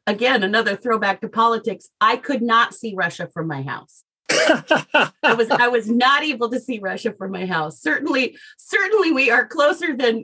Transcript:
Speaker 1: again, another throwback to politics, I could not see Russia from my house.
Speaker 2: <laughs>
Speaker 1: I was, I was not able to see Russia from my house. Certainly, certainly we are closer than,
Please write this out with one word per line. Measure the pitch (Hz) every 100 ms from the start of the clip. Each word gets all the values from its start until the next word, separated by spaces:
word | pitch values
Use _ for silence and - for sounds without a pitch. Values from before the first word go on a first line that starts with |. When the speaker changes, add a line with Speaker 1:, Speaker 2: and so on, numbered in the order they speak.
| -
Speaker 1:
again, | 208 247 262
another | 190 214 220 202
throwback | 247 220 202 190
to | 220
politics, | 226 226 233 226 190 - _
I | 214 247
could | - 269
not | 233 226 233
see | - 226 190
Russia | 170 - 175
from | 170 160
my | 139
house. | 135 123 - - _ _ -
Speaker 2:
<laughs> |
Speaker 1:
I | - 320 294 - 311 - 302 208 - 294 226
was, | 226
I | - 240
was | 247 214
not | 240 254 277
able | 302 233 233
to | 247
see | - 220
Russia | 190 185 226 214
from | 190
my | 185 185
house. | 165 156 -
Certainly, | 311 285 277 269 254 - - -
certainly | - 415 427 427 339
we | 262 -
are | 466 466
closer | 320 294 370 339
than, | 254 247 226